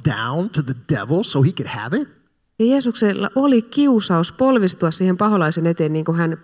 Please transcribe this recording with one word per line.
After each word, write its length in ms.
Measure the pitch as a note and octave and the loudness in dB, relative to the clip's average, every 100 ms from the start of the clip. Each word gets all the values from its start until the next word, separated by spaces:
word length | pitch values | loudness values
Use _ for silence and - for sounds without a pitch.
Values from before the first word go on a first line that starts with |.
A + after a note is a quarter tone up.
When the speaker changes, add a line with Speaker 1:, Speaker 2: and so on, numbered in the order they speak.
Speaker 1:
down 460 | B2+ G#2+ A#2 D#3 G3 | -2 -2 -4 -4 -4
to 120 | D#3 | -4
the 120 | C3 A#2+ - A#2+ | -4 -6 -4 -4
devil 260 | G#2+ E3+ | -2 -2
so 180 | - C#3 | 0 2
he 100 | C#3 | 2
could 160 | - G2+ | 0 -8
have 220 | G#2+ A2+ A3 | -8 -4 -4
it? 120 | C#4+ _ _ _ _ - | -6 _ _ _ _ -2
Speaker 2:
Ja 80 | A3+ | 2
Jeesuksella 640 | C#4 A#3+ - G#3+ - G3 | 2 0 0 0 0 -2
oli 280 | C4 C#4+ A#3+ | 0 2 2
kiusaus 680 | A3+ C#4+ C#4+ A3+ G3+ E3+ E3+ | 2 0 2 2 2 0 0
polvistua 580 | - C4 B3 F#3 - E3 | 0 2 4 2 0 -2
siihen 260 | E3 F#3 F3+ | 0 0 2
paholaisen 500 | G#3+ G3+ D#3+ E3 E3 | 2 2 0 0 0
eteen, 260 | E3+ D#3 | 0 -2
niin 120 | D#3 | -2
kuin 120 | D#3+ E3 | -2 -2
hän 180 | E3 D#3+ | -2 -4